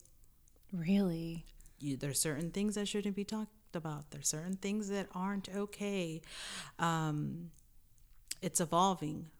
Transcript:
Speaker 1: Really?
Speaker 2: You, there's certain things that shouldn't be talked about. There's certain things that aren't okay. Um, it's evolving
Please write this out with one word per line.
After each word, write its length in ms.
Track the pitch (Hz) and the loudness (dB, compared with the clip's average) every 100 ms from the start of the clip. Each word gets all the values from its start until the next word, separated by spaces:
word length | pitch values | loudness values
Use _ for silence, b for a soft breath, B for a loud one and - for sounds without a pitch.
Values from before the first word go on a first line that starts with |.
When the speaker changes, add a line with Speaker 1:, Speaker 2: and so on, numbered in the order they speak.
| - - - - - - - | -20 -20 -20 -20 -20 -20 -8
Speaker 1:
Really? 760 | 185 165 196 190 165 165 165 - - - - | -2 6 6 6 2 -2 -6 -10 -18 -20 -8
Speaker 2:
You, 180 | 147 131 | -4 -2
there's 240 | 143 127 | 0 2
certain 300 | 165 139 165 | 2 2 -2
things 240 | 180 208 | 0 0
that 120 | 208 202 | 2 0
shouldn't 260 | 208 202 | 0 0
be 100 | 196 | -2
talked 280 | 202 220 214 - - 175 | -2 -4 -6 -10 -8 -6
about. 340 | 160 151 151 | -4 -6 -8
There's 180 | 143 - | -4 -2
certain 280 | 156 170 190 | 0 -2 -2
things 320 | 196 208 202 | 0 0 0
that 200 | 202 185 | -2 -2
aren't 340 | 185 185 202 185 | -2 -2 -2 -4
okay. 720 | 190 202 - 202 196 170 160 - B B B B - | -4 -4 -2 -2 0 0 -4 -8 B B B B 0
Um, 720 | 170 165 156 151 147 143 170 - - - - - - - - - | 2 4 2 2 0 -4 -8 -12 -20 -20 -20 -20 -20 -18 -10 -4
it's 180 | 180 - | 0 2
evolving 720 | 165 170 190 185 151 - 160 | 4 6 6 4 0 -4 -6